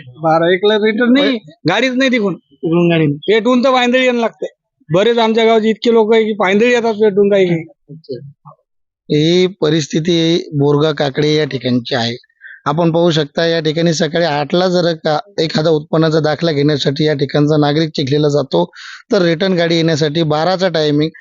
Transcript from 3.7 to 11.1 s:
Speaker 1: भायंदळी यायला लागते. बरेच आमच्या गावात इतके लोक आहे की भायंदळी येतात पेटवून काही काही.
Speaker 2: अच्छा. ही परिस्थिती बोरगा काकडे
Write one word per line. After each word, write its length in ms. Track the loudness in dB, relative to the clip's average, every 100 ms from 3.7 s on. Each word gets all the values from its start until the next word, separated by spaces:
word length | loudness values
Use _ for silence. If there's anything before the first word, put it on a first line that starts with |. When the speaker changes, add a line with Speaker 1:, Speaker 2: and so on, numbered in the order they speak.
Speaker 1:
भायंदळी 340 | 2 0 0 0
यायला 140 | 0
लागते. 280 | -4 -6 -12 -14 _ _ -4
बरेच 240 | 0 2 2
आमच्या 280 | 0 2 2
गावात 160 | 2
इतके 300 | 2 0 2
लोक 220 | 2 4 2
आहे 80 |
की 100 | 0
भायंदळी 380 | 0 0 2 2
येतात 220 | 2 0
पेटवून 360 | 0 0 2 2
काही 160 | 4 2
काही. 180 | 0 -6 _ -20
Speaker 2:
अच्छा. 400 | -20 -14 -14 -14 -20 -20 -20 _ _ _ _
ही 460 | -4 0 2 2 0
परिस्थिती 1000 | 0 -2 0 -2 -2 0 0 2 0 -2
बोरगा 380 | 0 2 2 0
काकडे 440 | 0 -2